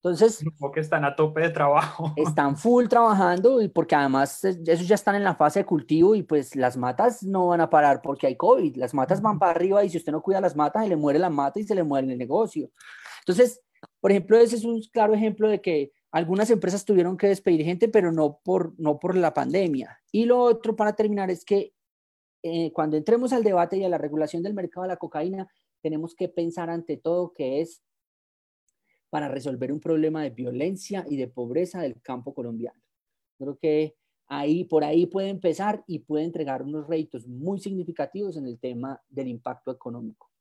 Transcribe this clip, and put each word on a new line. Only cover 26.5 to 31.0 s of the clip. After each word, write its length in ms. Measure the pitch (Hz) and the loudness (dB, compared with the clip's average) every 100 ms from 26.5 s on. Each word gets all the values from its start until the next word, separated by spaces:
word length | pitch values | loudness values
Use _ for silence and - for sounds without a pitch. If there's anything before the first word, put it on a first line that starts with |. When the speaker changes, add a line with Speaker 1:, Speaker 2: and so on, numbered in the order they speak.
| 170 170 | -6 -8
Speaker 1:
ante 280 | 170 165 147 | -8 -8 -6
todo 360 | 160 175 175 | -2 -2 -4
que 280 | - 131 139 | -6 -4 -4
es 200 | 165 - _ _ _ _ _ _ _ _ _ _ _ _ _ | -6 -10 _ _ _ _ _ _ _ _ _ _ _ _ _
para 200 | 151 147 | -8 -6
resolver 420 | 135 139 127 131 | -8 -8 -8 -6
un 80 | 147 | -6
problema 420 | 170 160 156 156 | -2 0 0 -2
de 80 | 147 | -8
violencia 760 | 117 123 123 160 190 - 196 | -8 -8 -4 -6 -6 -8 -10